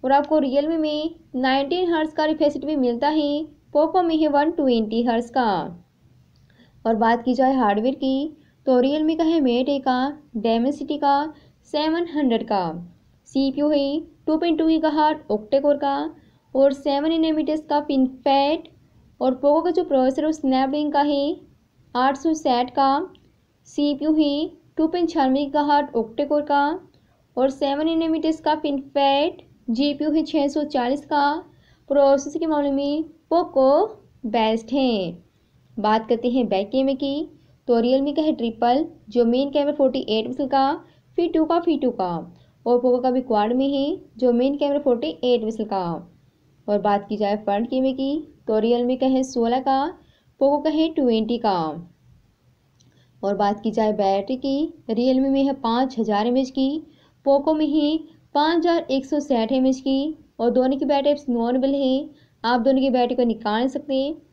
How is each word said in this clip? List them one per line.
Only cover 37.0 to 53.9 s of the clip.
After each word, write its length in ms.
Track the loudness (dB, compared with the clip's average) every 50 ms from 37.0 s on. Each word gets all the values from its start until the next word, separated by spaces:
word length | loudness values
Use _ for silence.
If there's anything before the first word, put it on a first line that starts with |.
| -2 -4 -4 -4 -6 -8 -12 _ _ _ _ _ _ 0
तो 120 | 0 2
Realme 340 | 2 2 2 2 0 0 -2
का 60 | 0
है 120 | 0 0 0
ट्रिपल, 520 | -2 -4 -6 -4 -2 0 2 2 2 0 -4 -8 -18 _ -4
जो 160 | 0 2 2
मेन 240 | 2 2 2 0 0
कैमरा 220 | 0 0 0 0 0
फ़ोर्टी 260 | 2 2 2 2 -2 -4 -2
एट 180 | -2 -2 -2 -4
पिक्सल 200 | -4 -6 -4 -2
का, 260 | 0 0 2 2 0 -4 -8 _ _ _ _ _ _ -2
फिर 140 | -2 0 2
टू 120 | 0 0
का, 140 | 2 0 0
फिर 200 | 2 0 -2 0
टू 120 | 0 -2
का, 200 | -2 -2 -4 -4 -4 -6 -8 -10 -18 -20 -20 _ _ _ _
और 160 | 0 0 2
Poco 200 | 4 2 0 2 0
का 80 | 0
भी 100 | 0 0
क्वाड 320 | -2 0 0 0 0 0 0
में 140 | 0 0 0
है, 280 | 0 -2 -2 -2 -4 -6 -10 -18 _ -2
जो 160 | 0 2 2
मेन 240 | 4 2 0 0 0
कैमरा 220 | -2 0 0 0
फ़ोर्टी 280 | 2 0 0 0 -2 -6 -6 -4 0
एट 200 | 0 0 2 0
पिक्सल 220 | -2 -4 -6 -6
का। 180 | -4 -4 -4 -2 -4 -6 -6 -8 -14 _ _ _ _ _ _ _ _ _ _ _ -2
और 120 | -2 0
बात 280 | 2 2 0 0 0 -4
की 80 | -4 -2
जाए 180 | 0 0 0 -2
फ्रंट 320 | -2 -2 -2 0 -2 -2
कैमरे 240 | -2 0 0 0 0
की, 200 | -2 -4 -4 -4 -4 -6 -10 -20 _ _ -2
तो 140 | 0 0
Realme 380 | 2 2 2 2 2 0 0 0
का 80 | 2 2
है 160 | 2 2 0
सोलह 360 | -2 -2 -2 0 0 0 0
का, 220 | 0 0 0 0 0 -2 -6 -10 _ _ _ _ _ _ _ _
Poco 220 | 2 2 2 2 0
का 60 | 0
है 200 | 0 2 0 0 0
ट्वेंटी 440 | 0 0 2 2 0 0 -2 -4 -2
का। 200 | 0 0 0 0 -2 -4 -6 -8 -12 -18 _ _ _ _ -20 _ _ _ _ _ _ _ _ _ _ _ _ _ _ _ _ _ _ _ _ _
और 140 | -4 -4 -2
बात 260 | 0 0 0 0 -2 -4
की 80 | -4
जाए 220 | -2 0 0 0